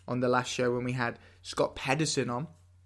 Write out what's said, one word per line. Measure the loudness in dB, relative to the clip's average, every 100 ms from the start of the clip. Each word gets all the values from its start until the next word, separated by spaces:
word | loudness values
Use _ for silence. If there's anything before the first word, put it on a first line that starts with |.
| -4
on | 0
the | 4
last | 2 2
show | 0 0 0
when |
we | -2
had | -2 -2 -4 -18 -20
Scott | -8 0 0 0
Pedersen | -2 0 2 0 -2
on. | -4 -6 -12 -20 -20